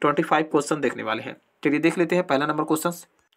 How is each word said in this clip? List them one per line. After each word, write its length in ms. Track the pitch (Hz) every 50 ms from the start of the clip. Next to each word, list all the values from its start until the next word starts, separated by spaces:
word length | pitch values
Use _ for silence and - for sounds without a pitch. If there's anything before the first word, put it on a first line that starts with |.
ट्वेंटी 220 | - 147 143 -
फ़ाइव 220 | 160 - 160 156 160
क्वेश्चन 360 | 156 - 151 147 - 160 147
देखने 220 | 143 240 - 113
वाले 200 | 110 110 110 117
हैं। 140 | 117 120 - _ _ _ _ _ -
चलिए 140 | 151 143 151
देख 200 | 156 165 165 185
लेते 180 | 170 165 175
हैं 100 | 180 180
पहला 200 | - 139 135 147
नंबर 180 | 151 151 151 151
क्वेश्चन। 260 | - 156 156 - 175 170 - - _ _ _ _ _ _